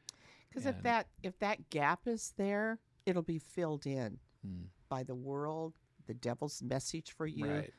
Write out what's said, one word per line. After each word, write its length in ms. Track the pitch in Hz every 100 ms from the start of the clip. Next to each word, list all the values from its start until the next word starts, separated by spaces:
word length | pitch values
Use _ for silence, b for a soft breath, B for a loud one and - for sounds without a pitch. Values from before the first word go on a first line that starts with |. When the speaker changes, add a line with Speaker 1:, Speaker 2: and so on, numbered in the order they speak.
| B B B B B
Speaker 1:
'Cause 140 | 262 262
if 100 | 190
Speaker 2:
And 80 |
Speaker 1:
that, 240 | 240 226 - -
if 140 | 190 -
that 300 | 202 214 -
gap 360 | 151 143 175 240
is 280 | 226 - -
there, 420 | 196 202 220 226 _ _ -
it'll 160 | 180
be 160 | 165 165
filled 460 | - - 165 147 143
in 340 | 135 113 - - - 101
Speaker 2:
Mm. 200 | 90 90 - -
Speaker 1:
by 140 | 131
the 100 | 131
world, 600 | 127 135 139 147 160 160 - _ _ -
the 80 |
devil's 480 | 120 117 123 113 -
message 480 | 120 131 - 165 -
for 140 | - 160
you, 180 | 147 147
Speaker 2:
Right. 240 | 147 147